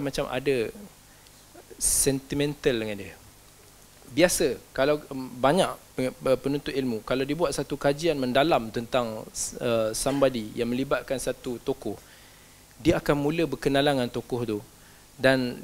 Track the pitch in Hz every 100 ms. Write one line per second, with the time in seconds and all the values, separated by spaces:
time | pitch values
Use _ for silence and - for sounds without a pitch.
0 | 139 147 143 127 139 131 110 208 208 -
1 | - - - - - - - - - -
2 | 139 135 135 143 147 147 147 117 110 101
3 | 95 - - - - - - - - -
4 | - 127 175 - 160 107 - - 139 151
5 | - 135 127 127 135 175 123 127 - -
6 | 127 - 139 127 135 143 143 131 131 110
7 | - 131 135 151 160 139 143 143 143 143
8 | 170 147 127 127 151 147 113 110 117 131
9 | 117 110 - - - - 120 117 110 113
10 | 139 139 135 123 107 104 117 123 139 139
11 | - 131 131 127 135 117 - 131 110 98
12 | - - - - - - - - 123 170
13 | - 147 143 165 156 131 147 139 143 139
14 | 120 123 - 120 117 104 - - - -
15 | - - 131 131 123 -